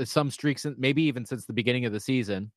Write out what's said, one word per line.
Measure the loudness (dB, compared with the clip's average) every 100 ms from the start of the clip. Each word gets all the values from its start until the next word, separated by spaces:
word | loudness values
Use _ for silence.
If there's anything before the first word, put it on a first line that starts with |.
some | 0 2 2
streaks, | 0 -2 0 -4
in, | 0
maybe | 2 4
even | 2 0 -4
since | -8 -6
the |
beginning | -2 2 2 0
of |
the | -2
season, | 0 0 2 -2 -4